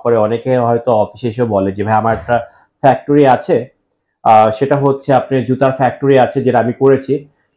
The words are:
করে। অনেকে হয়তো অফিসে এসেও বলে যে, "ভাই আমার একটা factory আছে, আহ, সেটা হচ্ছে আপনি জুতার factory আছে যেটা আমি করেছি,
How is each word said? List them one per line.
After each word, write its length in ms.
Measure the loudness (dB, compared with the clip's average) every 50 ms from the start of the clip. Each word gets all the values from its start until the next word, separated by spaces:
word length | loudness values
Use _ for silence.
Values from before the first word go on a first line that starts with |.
| -2
করে। 140 | -2 0
অনেকে 420 | 0 0 0 -2 -4 -4 -2 -2 0
হয়তো 340 | 0 0 -2 -2 0 0 0
অফিসে 360 | 0 0 -2 -6 -8 -8 -8
এসেও 180 | -4 -4 -4
বলে 260 | -2 -2 -2 -2 -2 -4
যে, 120 | -6 -4
"ভাই 100 | -2 -2
আমার 200 | 0 0 -2 -4
একটা 240 | -4 -4 -4 -4 -4 -4 -6 _ _ _ _ _ _
factory 460 | 0 0 0 0 -2 0 2 4 4
আছে, 420 | 4 2 2 0 -2 -2 -2 -2 -6 _ _ _ _ _ _ _ _ _ _ 0
আহ, 280 | 4 4 4 4 2
সেটা 260 | 0 -2 -2 -2 0
হচ্ছে 360 | 0 0 -2 -2 -2 -2 0 0
আপনি 320 | 0 0 -2 -4 -4 -2
জুতার 280 | -2 -2 0 0 -2 0
factory 460 | 0 -2 -4 -4 -2 0 2 2 4
আছে 220 | 2 2 0 -2
যেটা 180 | -2 0 0 0
আমি 140 | 0 -2 -2
করেছি, 560 | 0 2 2 2 2 0 -4 -6 -6 -6 -12 _ _ _ _ _